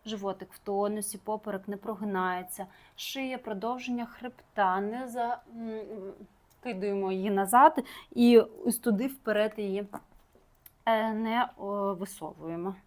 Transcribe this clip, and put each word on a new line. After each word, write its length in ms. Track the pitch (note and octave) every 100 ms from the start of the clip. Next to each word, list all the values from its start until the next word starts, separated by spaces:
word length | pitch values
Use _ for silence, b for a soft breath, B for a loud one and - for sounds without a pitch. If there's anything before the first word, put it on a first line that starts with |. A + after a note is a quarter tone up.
| A3
Животик 480 | G#3+ G3 F#3+ F#3
в 40 | -
тонусі, 600 | - G3 G#3 G#3+ G3+ G3
поперек 500 | - G#3+ G#3+ G3 G3
не 100 | G3+
прогинається, 880 | - G3+ G#3 F#3+ F#3 F3+ F3+ - F#3+ B B -
шия, 420 | - C4+ C4 C4
продовження 680 | - G3+ A3+ B3+ B3 A#3+ A#3
хребта, 760 | - B3 - - - F#3+ F#3
не 260 | G3+ A#3+ C4
за-, 340 | A#3+ A#3 A#3+ - A3+
м, 260 | A3+ A3 G#3+ G#3+ F#3+ - G3+ _ _ _
кидаємо 480 | B3+ F#3+ G3+ G3+ F#3+
її 200 | F#3+ G3
назад 540 | G3 G3 A#3+ D4+ - B B B
і 280 | - A#3+ A#3
ось 380 | - - - -
туди 300 | A#3+ G3+ C4
вперед 460 | C4+ - G#3 G#3+ G#3+
її, 300 | G3+ G3 G3+ - - - _ _ _ _ - _ -
е, 280 | A3 A3
не, 360 | G#3+ A3+ A#3 A#3+ -
о, 360 | G3 G3+ G3
висовуємо. 840 | F#3 F#3+ - D#3 D#3 D#3+ E3 F3+ F#3+